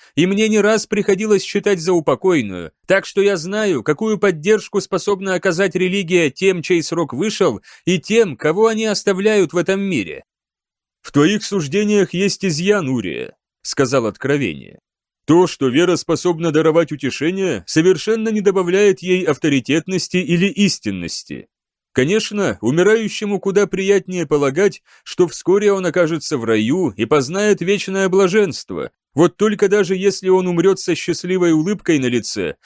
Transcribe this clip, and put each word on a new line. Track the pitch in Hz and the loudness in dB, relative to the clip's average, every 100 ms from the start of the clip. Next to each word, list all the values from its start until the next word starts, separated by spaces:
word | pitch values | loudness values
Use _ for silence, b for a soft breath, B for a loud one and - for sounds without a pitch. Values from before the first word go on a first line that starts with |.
| b | b
и | - 180 | 0 2
мне | 196 220 | 2 2
не | 214 | 2
раз | 202 220 - | 2 0 0
приходилось | 208 202 185 214 196 | -2 0 0 2 0
читать | - 202 208 185 | 0 -2 0 0
заупокойную, | 160 175 151 131 190 165 104 90 82 - - | 0 0 0 0 2 0 -2 -8 -12 -10 -2
так | 190 - | -2 0
что | 196 | 0
я | 202 185 | 0 0
знаю, | 170 214 208 143 | -4 -4 -2 0
какую | 127 147 220 208 | -2 -2 -2 0
поддержку | 202 160 170 214 - 202 | 0 0 2 0 0 -6
способна | - 190 - 196 196 | -4 -4 -2 -4 -2
оказать | 185 - 170 196 | -2 -2 0 -2
религия | 180 185 202 165 175 151 | 0 -2 -2 0 2 0
тем, | - 190 180 | 0 0 0
чей | - 175 | 0 0
срок | - 175 151 | 0 -4 -4
вышел, | 123 208 - 180 101 B B - | -2 -4 0 0 0 B B -2
и | 180 | -2
тем, | - 226 202 123 | 2 2 2 0
кого | 151 180 226 | -2 2 2
они | 220 | 2
оставляют | 220 196 208 185 208 214 165 | -2 -2 -2 0 2 2 2
в | 175 | 0
этом | 170 196 | -2 -2
мире». | 196 147 85 67 - _ _ _ _ _ _ _ | -2 -4 -4 -10 -18 _ _ _ _ _ _ _
«В | - | -2
твоих | 143 160 208 | 2 2 2
суждениях | - 202 143 190 208 208 180 | -2 -4 -2 -2 0 2 0
есть | 175 196 - | 0 -2 -2
изъян, | 190 151 185 208 135 | -4 -2 0 0 0
Урия», | 127 87 60 62 - _ _ | -2 -4 -8 -10 -16 _ _
сказал | - - 131 131 110 | -6 -2 0 0 -2
Откровение. | - 131 147 107 71 50 - _ _ _ _ | -4 -4 -2 -4 -6 -14 -20 _ _ _ _
«То, | - 165 180 | 2 4 4
что | - 131 | 0 0
вера | 135 180 170 | 2 2 0
способна | - 156 180 165 170 | -2 -2 -2 -2 0
даровать | 151 160 160 160 | 2 2 2 0
утешение, | 147 135 - 151 190 185 107 - | -4 -6 -4 -4 -2 -4 -4 -2
совершенно | 156 175 165 214 220 220 | 2 2 2 0 -2 -2
не | 214 | 0
добавляет | 196 190 175 190 208 190 | 0 0 0 2 2 2
ей | 180 185 | 0 0
авторитетности | 160 139 160 135 123 156 185 185 - 180 | 0 0 0 0 0 -2 -2 -4 -2 -2
или | 180 170 196 | 0 0 0
истинности. | 170 196 - 107 95 85 - - 64 - _ _ _ _ | 2 0 0 -6 -6 -8 -10 -12 -16 -16 _ _ _ _
Конечно, | - 139 214 - 208 170 95 | 0 2 0 -2 -2 -2 -2
умирающему | 110 160 190 226 214 - 208 196 | 0 2 4 2 0 -6 -4 -4
куда | 196 190 196 | -2 0 0
приятнее | 190 190 196 - 180 156 | 0 0 0 0 -6 -2
полагать, | 151 139 147 202 - b b | 0 0 0 0 -2 b b
что | - - 175 | -6 0 0
вскоре | - 165 202 208 | 0 0 2 2
он | 196 | 0
окажется | 180 185 160 165 - 139 | 0 0 0 -2 -4 -4
в | |
раю | 113 110 110 180 156 | 0 0 2 0 -2
и | 95 | -2
познает | 110 147 127 190 208 196 | 0 0 0 0 0 0
вечное | 170 202 - 190 190 | 0 -2 -2 -2 0
блаженство. | 190 190 214 190 - - 85 65 - _ | 2 2 2 0 -4 -10 -10 -10 -12 _
Вот | 139 170 - | 2 2 2
только | 214 208 196 | -2 2 2
даже | 208 180 | 2 0
если | 190 196 190 185 | 0 -2 0 2
он | 185 185 | 2 2
умрет | 170 185 185 | 2 2 2
со | - | -2
счастливой | 160 - 165 180 185 175 | -4 -4 -4 -2 0 2
улыбкой | 156 165 208 - 151 | 2 0 -2 0 0
на | 127 | 0
лице, | 120 - 104 85 - | -2 -2 -4 -6 -8